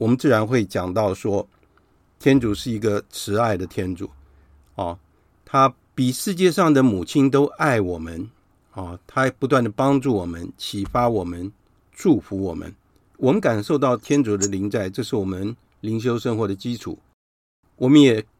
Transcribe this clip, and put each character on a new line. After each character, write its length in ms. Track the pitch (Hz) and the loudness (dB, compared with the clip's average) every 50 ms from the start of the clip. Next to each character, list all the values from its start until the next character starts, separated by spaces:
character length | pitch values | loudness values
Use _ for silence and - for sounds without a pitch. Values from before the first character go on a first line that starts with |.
我 80 | 113 110 | 0 2
们 100 | 123 127 | 2 2
自 100 | - 156 | 2 2
然 180 | 123 110 110 107 | 2 2 2 2
会 180 | 127 123 107 | 0 0 0
讲 260 | 92 - 104 90 90 | -2 -2 -2 -2 0
到 220 | 90 107 110 101 95 | 0 0 0 0 -2
说， 340 | - - 113 98 101 - - _ _ _ _ _ _ _ _ _ _ _ _ _ _ | -2 -2 -2 -2 -2 -4 -6 _ _ _ _ _ _ _ _ _ _ _ _ _ _
天 220 | - 143 135 139 | 2 4 4 4
主 160 | 120 110 104 | 4 0 -2
是 160 | - - 127 | -4 -6 -6
一 80 | 117 107 | -6 -4
个 260 | 107 110 104 104 - _ | -2 -2 -2 -2 -4 _
慈 260 | - - - - 101 107 | -12 -12 -8 -4 -2 0
爱 180 | 120 117 104 | 0 0 -2
的 120 | 90 92 87 | -2 -6 -6
天 260 | - - 95 92 92 | -6 -6 -6 -6 -6
主， 160 | 85 98 - - - - _ _ _ _ _ _ _ _ _ _ | -8 -10 -12 -14 -18 -20 _ _ _ _ _ _ _ _ _ _
哦， 240 | - 98 85 87 - _ _ _ _ _ _ _ _ _ | -8 -8 -8 -8 -10 _ _ _ _ _ _ _ _ _
他 260 | - - 139 135 135 127 _ _ _ _ | -4 0 2 2 2 0 _ _ _ _
比 180 | - 131 123 | -2 -2 -2
世 220 | 127 - - 214 190 | -2 -4 -6 -6 -2
界 180 | 170 190 180 | 0 2 2
上 220 | 160 - 185 160 151 | 2 4 4 4 4
的 80 | 135 | 4
母 240 | 131 127 104 92 87 | 4 4 2 0 -4
亲 240 | - - 151 135 135 | -2 0 2 2 4
都 160 | 127 139 143 143 - - | 4 2 2 0 0 -2
爱 220 | 160 151 127 113 | -2 0 0 0
我 200 | 101 90 90 82 | 0 -2 -4 -6
们， 280 | 80 82 82 82 98 113 - _ _ _ _ _ _ _ _ | -8 -10 -10 -12 -12 -14 -16 _ _ _ _ _ _ _ _
哦， 260 | - 92 87 87 90 _ | -14 -14 -14 -14 -16 _
他 240 | - - 135 131 131 123 _ | -10 -4 -2 -2 -2 -2 _
不 80 | - | -2
断 180 | 123 143 131 120 | 0 2 2 2
地 60 | 110 | 0
帮 320 | 104 - 135 139 139 139 | 0 0 2 2 2 2
助 100 | 127 139 | 2 0
我 140 | 120 101 90 | 0 0 -2
们、 260 | 87 85 85 85 - - - | -4 -8 -10 -12 -14 -14 -14
启 260 | - - - 104 98 | -12 -10 -8 -8 -8
发 220 | 95 - 123 123 120 | -4 -2 0 0 0
我 160 | 117 104 87 | 0 0 -2
们、 280 | 87 87 87 90 101 - _ _ _ _ _ _ _ | -4 -6 -8 -10 -12 -14 _ _ _ _ _ _ _
祝 280 | _ - - 202 151 104 | _ -2 2 2 2 2
福 220 | - - 98 95 | 0 -4 -6 -6
我 140 | 98 92 82 | -4 -4 -6
们。 180 | 82 85 82 95 _ _ _ _ _ _ _ _ - | -8 -10 -12 -16 _ _ _ _ _ _ _ _ -2
我 140 | - 127 | 0 2
们 80 | 147 214 | 2 2
感 240 | 202 139 113 107 104 | 2 0 0 0 0
受 140 | - 151 143 | -2 0 0
到 180 | 135 131 123 | 2 0 0
天 280 | 113 - - 147 143 139 | -2 -2 0 0 0 2
主 120 | 110 104 | 2 0
的 120 | 98 95 101 | -2 -2 -2
临 200 | 98 95 98 104 | -4 -4 -4 -4
在， 220 | - 117 98 92 | -2 -4 -4 -4
这 140 | 98 - 120 | -6 -8 -6
是 120 | - - | -4 -4
我 80 | 107 98 | -4 -2
们 320 | 95 95 90 95 104 120 - _ _ _ _ | -4 -4 -6 -6 -8 -8 -10 _ _ _ _
灵 180 | - 104 110 113 | -8 -6 -6 -4
修 180 | 110 127 117 120 | -2 -2 -2 -2
生 180 | - 127 117 | -2 -4 -2
活 120 | 107 113 98 | -2 -2 -2
的 80 | 98 | -4
基 200 | 95 - 120 117 | -6 -6 -8 -8
础。 220 | 107 - - 80 - _ _ _ _ _ _ _ _ _ _ _ _ _ _ _ - | -8 -10 -12 -12 -14 _ _ _ _ _ _ _ _ _ _ _ _ _ _ _ -2
我 120 | 127 127 | 4 6
们 100 | 143 151 | 8 8
也 260 | 143 135 113 110 110 - _ _ | 8 8 6 2 -2 -6 _ _